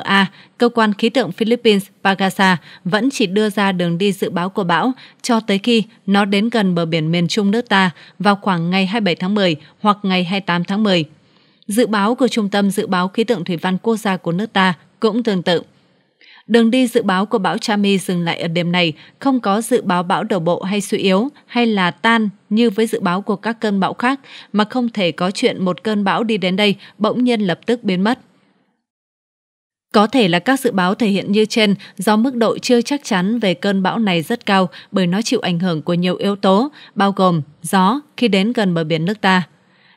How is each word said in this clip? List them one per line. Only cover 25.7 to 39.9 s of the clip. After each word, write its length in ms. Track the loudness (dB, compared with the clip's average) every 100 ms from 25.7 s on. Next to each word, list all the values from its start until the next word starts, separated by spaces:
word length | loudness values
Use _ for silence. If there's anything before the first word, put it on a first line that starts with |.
| -2
cơn 220 | -4 -2
bão 200 | 0 0
đi 140 | 0 0
đến 180 | 0 2
đây 200 | 0 0 -8 -4
bỗng 260 | -2 0
nhiên 160 | 0 0
lập 200 | 0 -2 -2
tức 180 | -4
biến 200 | -2 0
mất. 140 | 0 -2 _ _ _ _ _ _ _ _ _ _ _ _ _ _ _ _ _
Có 120 | 2 4
thể 220 | 2 2
là 100 | 2
các 220 | 0 0
dự 120 | 0
báo 220 | 0 -2
thể 140 | 0 0
hiện 240 | 0 0
như 120 | 0
trên 300 | 2 2 2 0 -6 -4
do 200 | 0 2
mức 180 | 2
độ 240 | 0 0 0
chưa 220 | 0 0
chắc 200 | 2 -6
chắn 340 | -2 -2 0 0
về 160 | 0
cơn 280 | 0 -2 0
bão 160 | 0 0
này 240 | 0 0
rất 240 | -2 -6 0
cao, 220 | 2 0 -4 -6
bởi 140 | -2 0
nó 160 | 0
chịu 180 | 0 -2
ảnh 180 | -2 -2
hưởng 240 | -2 -4
của 120 | -2
nhiều 220 | -2 0 -2
yếu 200 | -2 0
tố, 340 | 2 2 2 -6 -12
bao 180 | 0 0
gồm 300 | 2 2 2 -4 _
gió 380 | -2 2 2 0 -6 -2
khi 120 | 0
đến 240 | 2 0
gần 220 | 0 0
bờ 100 | 0
biển 200 | -2 -2
nước 160 | -2 0
ta. 220 | 2 2 0 _ _ _ _